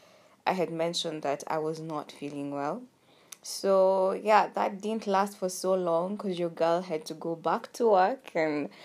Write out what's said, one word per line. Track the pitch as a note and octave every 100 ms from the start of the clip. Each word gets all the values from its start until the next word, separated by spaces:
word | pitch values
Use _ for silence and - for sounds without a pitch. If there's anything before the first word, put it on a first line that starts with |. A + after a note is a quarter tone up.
| - _ _ _ -
I |
had | F#3 E3
mentioned | E3 E3+ F3 E3+ D#3
that | D3 D3 -
I | D#3+
was | D#3 D#3+
not | D#3+ D3+ -
feeling | - C#3+ D3 C#3+
well. | C#3+ C#3+ G#3+ B3+ _ _ _ - -
So, | - - G3 F#3+ F#3+ F#3+ F#3+
yeah, | F#3+ G#3 G#3+ E3+
that | F#3+ A3 G3
didn't | G#3 A3 G#3
last | F#3+ G3+ G3+
for | F#3
so | F#3 F#3
long | F#3+ F3+ E3 F#3 G#3
'cause | G3+ E3+
your | E3+
girl | E3 E3 E3+
had | F#3 D#3 D#3
to |
go | D#3 E3
back | E3 D#3+ G3+ -
to | - A#3
work | G3 F#3+ C4 - -
and | D#3 D3 C#3 -